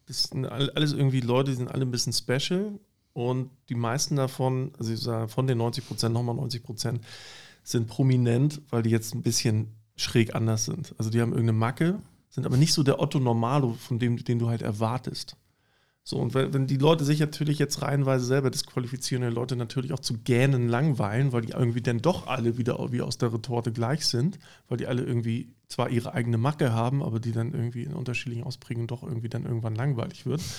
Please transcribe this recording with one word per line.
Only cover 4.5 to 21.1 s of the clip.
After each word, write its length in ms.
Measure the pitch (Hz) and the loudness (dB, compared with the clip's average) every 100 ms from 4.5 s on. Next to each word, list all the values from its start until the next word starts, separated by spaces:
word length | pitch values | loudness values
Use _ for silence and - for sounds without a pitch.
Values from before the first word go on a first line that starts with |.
| 131 135 - | 0 -4 -6
also 160 | 113 | -4
ich 60 | 113 | -4
sag, 320 | 120 113 110 | -2 -2 -2
von 160 | 131 131 | 0 2
den 100 | 120 | 2
neunzig 300 | 117 - - | 0 -2 -6
Prozent, 260 | 107 117 | -2 0
nochmal 220 | 117 120 117 | 0 -2 -2
neunzig 260 | 120 120 | -4 -6
Prozent, 380 | - 107 117 113 - - - - - - | -8 -6 -4 -4 -6 -16 -18 -20 -20 -20
sind 240 | - 120 113 | -2 -2 0
prominent, 720 | - 131 127 120 120 147 147 - | 2 4 4 4 4 2 0 -4
weil 140 | 117 | 0
die 60 | 113 | 2
jetzt 260 | 113 113 120 | 2 0 -2
ein 60 | |
bisschen 480 | 117 113 120 107 110 - _ - | 0 2 2 2 -2 -10 _ -8
schräg 400 | - 120 110 113 | 0 4 4 2
anders 300 | 113 110 - | 0 0 -2
sind. 280 | 95 - - | -4 -8 -6
Also 120 | 110 | -2
die 120 | 113 | 0
haben 100 | 117 | 2
irgendeine 260 | - 113 110 | 2 2 2
Macke, 420 | 113 - 165 208 - _ _ | 0 2 0 0 -8 _ _
sind 160 | - 127 | -6 2
aber 120 | 127 | 4
nicht 160 | 160 | 6
so 100 | - | 6
der 160 | 139 - | 4 4
Otto 200 | 147 147 | 2 2
Normalo, 540 | 123 113 117 143 127 | 2 2 2 2 2
von 240 | 113 - 117 | -2 -4 0
dem, 240 | 120 120 | 0 0
den 160 | - 120 | 0 0
du 100 | 117 | 2
halt 120 | 113 | 0
erwartest. 760 | 113 107 113 120 - - - - _ _ _ _ _ _ | -2 0 -2 -2 -6 -8 -12 -16 _ _ _ _ _ _
So, 140 | - 135 | -6 -2
und 160 | 127 | 0
wenn, 200 | 127 135 | 0 0
wenn 120 | 139 131 | 0 0
die 120 | 135 | 4
Leute 260 | 147 160 143 | 4 4 4
sich 140 | 151 | 2
natürlich 400 | 151 - 151 143 | 0 0 -2 0
jetzt 220 | 139 - | 0 0
reihenweise 420 | 139 139 135 131 123 | 0 0 2 2 2
selber 240 | 135 131 | 2 2
disqualifizieren, 720 | 131 - 131 120 131 - 127 | -2 -4 -6 -6 -6 -4 -2
die 60 | 123 120 | 0 -2
Leute 200 | 131 123 | -2 -4
natürlich 380 | 117 139 131 | -2 -4 -4
auch 60 | 127 | -6
zu 180 | - 113 | -4 -4
gähnen 440 | - 120 139 131 120 | 2 4 6 4 4
langweilen, 640 | 117 156 123 101 | 4 2 2 0